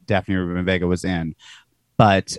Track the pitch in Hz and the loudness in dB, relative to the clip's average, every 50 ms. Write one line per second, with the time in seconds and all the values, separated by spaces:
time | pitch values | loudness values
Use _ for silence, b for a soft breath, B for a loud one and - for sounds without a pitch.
0 | _ - 107 95 87 - 98 92 90 87 87 90 90 92 92 90 87 87 90 87 | _ -2 -2 -2 -2 -2 -4 -4 -2 -4 -4 -4 -2 -2 -2 0 0 0 -2 -2
1 | - 92 92 85 82 80 80 B B B B B B B _ _ _ _ _ - | -2 -4 -4 -4 -4 -6 -8 B B B B B B B _ _ _ _ _ 4
2 | 113 107 98 95 - - - | 6 6 6 4 0 -2 -10